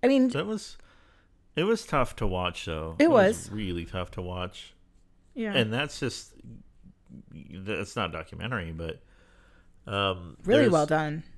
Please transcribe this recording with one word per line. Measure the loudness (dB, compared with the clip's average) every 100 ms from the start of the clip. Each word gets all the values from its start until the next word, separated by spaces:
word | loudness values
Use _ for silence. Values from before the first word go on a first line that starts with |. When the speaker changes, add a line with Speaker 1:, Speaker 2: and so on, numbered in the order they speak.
Speaker 1:
I | 6
mean, | 6 4
Speaker 2:
That | 2 -4
was, | -6 -8 -16 -20 _ _ _ _ _ _ -2
it |
was | 2 0
tough | 0 0 0 0
to | -2
watch, | 0 -2 -4 -6
though. | -4 -6 4
Speaker 1:
It |
Speaker 2:
It | 6
was | 8 6 4 -6
Speaker 1:
was. |
Speaker 2:
really | -6 -4 -4
tough | -4 -6 -8
to | -8
watch. | -8 -6 -8 -10 -20 _ _ _ _ _ _
Speaker 1:
Yeah. | -8 -2
Speaker 2:
And | 0 0
that's | 0 -4 -4
just, | -6 -6 -16 -20 -20 -20 -20 _ -20 -20 _ -20 -18
that's | -20 -16 -14 -8 -6 -6 -4
not | -4
a |
documentary, | -4 -10 -10 -6 -4 -6
but, | -6 -8 -8 -14 _ _ _ _ -20 -20 -20 -8
um, | -2 0 -2 -8 -12
Speaker 1:
Really | 4 6
Speaker 2:
there's | 8
Speaker 1:
well | 6 4
done. | 0 0 -6 -10